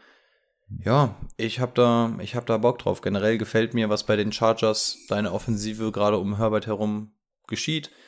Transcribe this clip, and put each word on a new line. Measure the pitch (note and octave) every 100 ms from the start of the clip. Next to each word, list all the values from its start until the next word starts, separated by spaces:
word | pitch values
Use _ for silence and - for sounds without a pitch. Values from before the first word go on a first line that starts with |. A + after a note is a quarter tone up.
| _ _ _ _ _ _ _
ja, | F2+ F2+ C3+ C3 - - -
ich | A2+ B2
hab | B2
da, | - A#2+ A#2 A#2 G#2+
ich | F#2 A#2+
hab | -
da | A2
Bock | A#2+ A#2+
drauf. | G2 F2+
Generell | - G2 G#2 A2+
gefällt | G#2+ A2+ A2+
mir, | A#2 G#2+
was | G#2 -
bei |
den | G#2+ G#2
Chargers | - A2+ A2+ A2 G#2+ - - -
da | G#2
in |
der | G2+
Offensive | G2 - G#2 G#2+ A2 A2
gerade | G2+ G#2 G#2
um | G2 G2+
Herbert | A2+ G#2+ A2
herum | G#2 G#2+ G#2 G#2+ _ _ _ -
geschieht. | G#2+ - D#3 D3+ -